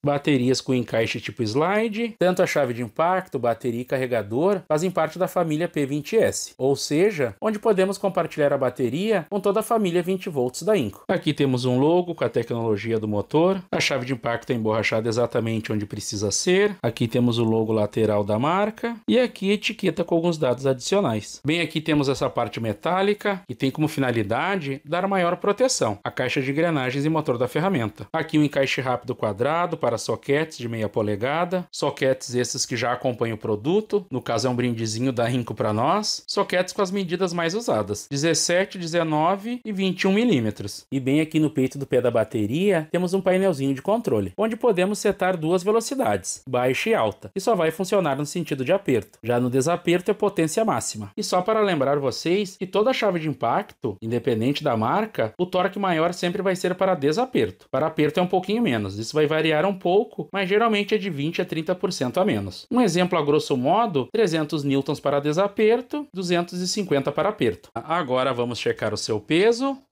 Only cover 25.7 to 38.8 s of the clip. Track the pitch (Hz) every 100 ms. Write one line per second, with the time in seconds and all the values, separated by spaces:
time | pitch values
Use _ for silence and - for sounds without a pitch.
25.7 | - 117 101 123 - 127 143 131 139 170
26.7 | 156 127 135 147 160 151 120 123 151 180
27.7 | 175 110 - - 160 160 151 147 143 139
28.7 | - 131 123 - 120 113 98 123 165 175
29.7 | 160 123 113 - 110 - 143 160 - 120
30.7 | 113 104 120 104 101 123 156 175 180 180
31.7 | - 147 - 135 131 - 123 120 - -
32.7 | 120 120 123 135 117 117 110 113 104 120
33.7 | 196 220 208 180 127 - 120 127 123 123
34.7 | 113 113 107 131 120 117 127 117 107 113
35.7 | 107 131 196 208 - - - 190 180 185
36.7 | - 190 202 185 175 185 170 165 196 233
37.7 | 117 101 101 - 139 160 156 - 175 196
38.7 | 196